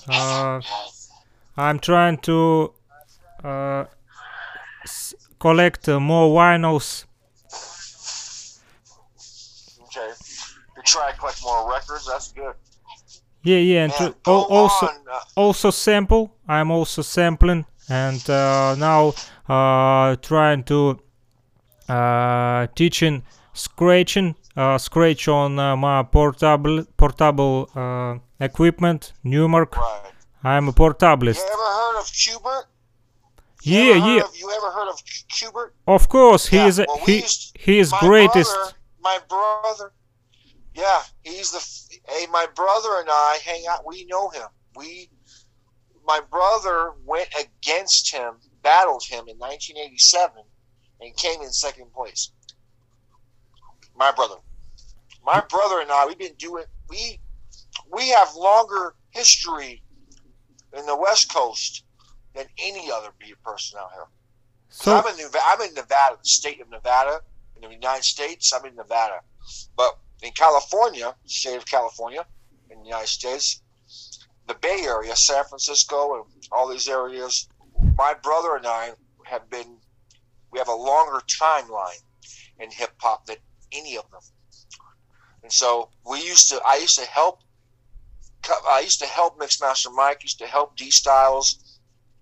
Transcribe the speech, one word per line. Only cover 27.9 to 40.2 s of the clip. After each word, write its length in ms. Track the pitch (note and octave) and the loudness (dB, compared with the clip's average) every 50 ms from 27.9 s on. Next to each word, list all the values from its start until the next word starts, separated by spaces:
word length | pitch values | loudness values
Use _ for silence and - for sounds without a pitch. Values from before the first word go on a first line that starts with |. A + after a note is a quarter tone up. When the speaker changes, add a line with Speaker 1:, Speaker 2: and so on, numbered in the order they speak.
| B2 B2 B2 B2 A#2+ A#2+ - _ _ - | -6 -6 -6 -6 -8 -10 -14 _ _ -8
Speaker 1:
equipment, 720 | C#3 C#3 - - E3 E3+ E3 - F3 E3+ E3+ D3+ - - - - - | -8 -6 0 2 2 2 4 2 0 0 0 -2 -6 -14 -18 -10 -6
Numark. 520 | B2+ C3 D3 D#3+ D#3+ E3 E3 D#3+ - - | -2 0 2 2 4 4 2 2 2 0
Speaker 2:
Right. 360 | - B2 A2+ A2 G2+ G2+ G2 - - _ _ _ _ - | -2 -2 -2 -2 -8 -14 -18 -20 -20 _ _ _ _ -2
Speaker 1:
I'm 240 | C3 C3+ C#3+ C#3+ C#3+ | 0 0 0 0 2
a 60 | C3 | 6
portablist. 640 | - E3 D#3+ D3+ - F#3 E3+ D3+ C3+ B2 A#2+ A2+ - | 6 6 6 6 6 6 6 6 6 4 0 0 -2
Speaker 2:
You 160 | - F#3+ G#3+ | -4 -6 -4
ever 180 | G#3+ A3 G#3+ G3+ G#3+ | -4 -2 -2 0 0
heard 200 | A3+ A#3 A3+ A3 | -2 -2 -2 -4
of 60 | F#3+ | -6
Qbert? 580 | - - - - A3+ A3+ A#3 - B3+ C4 C4+ - _ _ _ _ _ _ _ _ _ _ _ _ _ _ _ - _ _ _ | -8 -4 -4 -4 -4 -4 -6 -8 -6 -6 -6 -8 _ _ _ _ _ _ _ _ _ _ _ _ _ _ _ -20 _ _ _
You 180 | - D3 F3 G#3 | -2 2 4 6
Speaker 1:
Yeah, 120 | B3 B3+ | 8 8
Speaker 2:
ever 80 | G#3+ F3 | 8 6
heard 160 | F#3 A3 A#3+ | 6 4 4
Speaker 1:
yeah. 80 | A3 - | 2 2
Speaker 2:
of, 120 | - - | 0 -8
you 160 | E3 F3+ G3 | -12 -10 -8
ever 200 | G#3 A3 G#3+ F#3+ | -8 -6 -6 -6
heard 180 | F3 G3+ G#3 G3 | -6 -6 -6 -8
of 160 | F3 - - | -8 -12 -14
Q-, 460 | - - - - - - - A3+ A3+ | -18 -18 -18 -16 -12 -10 -10 -10 -10
Qbert? 180 | A3 A#3 A#3+ - _ _ - - | -10 -12 -12 -12 _ _ 0 4
Speaker 1:
Of 220 | C#4+ C#4+ - - | 6 8 8 8
course, 380 | - C4 B3+ A#3+ G#3+ F3+ - - | 10 10 10 10 8 8 6 4
he 100 | - G3 | 4 6
Speaker 2:
Yeah, 100 | G#3 G3+ | 6 6
Speaker 1:
is 120 | F3+ F#3 | 4 4
a, 60 | - - | 0 -2
Speaker 2:
well, 140 | D3 D3 - | -2 -2 2
we 80 | - G3+ | 2 2
Speaker 1:
he, 80 | G#3+ | 2
Speaker 2:
used, 360 | A#3 A3 - - - - - - | 0 -4 -6 -8 -8 -16 -16 -6
Speaker 1:
he 200 | - F#3 G3 G#3 | 0 2 4 4
is 120 | F#3+ D3+ | 4 4
Speaker 2:
my 80 | D#3+ G3 | 2 4
Speaker 1:
greatest. 540 | G3+ F3+ G#3 A3 G#3 F#3 F3 F#3 D#3+ - G3 | 6 8 8 10 8 8 8 6 4 4 0
Speaker 2:
brother, 200 | F#3+ F#3+ F#3+ - - - _ _ _ | -4 -6 -6 -10 -16 -20 _ _ _
my 180 | - F#3 F#3+ F#3 F#3 - | -4 -2 -2 -2 -4 -6
brother, 600 | F#3 F#3+ G#3 G#3+ G#3+ G#3+ G#3+ A3 A3 G#3+ G3+ G3+ _ _ _ _ _ _ | -4 -2 0 0 -2 -2 -4 -6 -6 -6 -12 -18 _ _ _ _ _ _